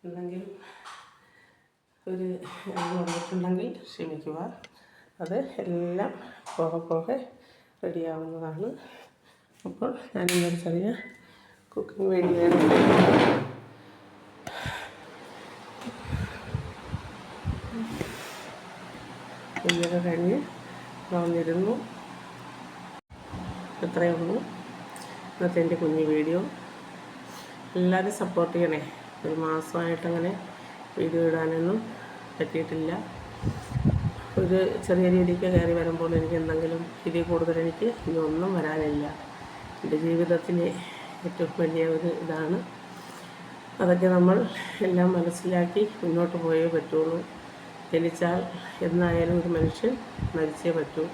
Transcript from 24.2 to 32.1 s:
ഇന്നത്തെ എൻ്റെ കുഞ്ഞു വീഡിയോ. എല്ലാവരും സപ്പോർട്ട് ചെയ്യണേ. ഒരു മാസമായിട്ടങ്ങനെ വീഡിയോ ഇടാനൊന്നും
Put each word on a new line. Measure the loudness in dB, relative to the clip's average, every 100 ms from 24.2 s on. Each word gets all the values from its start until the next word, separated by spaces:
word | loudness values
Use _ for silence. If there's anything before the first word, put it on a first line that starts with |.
| 0 -2 -4 -12 -14 -14 -14 -14 -14 -14 -14 -2
ഇന്നത്തെ | 2 4
എൻ്റെ | 4 2
കുഞ്ഞു | 2 2 4
വീഡിയോ. | 4 4 2 0 -8 -14 -14 -16 -16 -16 -16 -14 -14 -14 -16 -6 2
എല്ലാവരും | 4 4 2 0
സപ്പോർട്ട് | 0 2 2 4
ചെയ്യണേ. | 4 2 -4 -12 -16 -8
ഒരു | -4 0
മാസമായിട്ടങ്ങനെ | 0 0 0 -2 0 0 0 0 0 -2 -8 -14 -16 -16 -10 -2
വീഡിയോ | 0 4 4
ഇടാനൊന്നും | 4 2 2 2 2 -2 -10 -12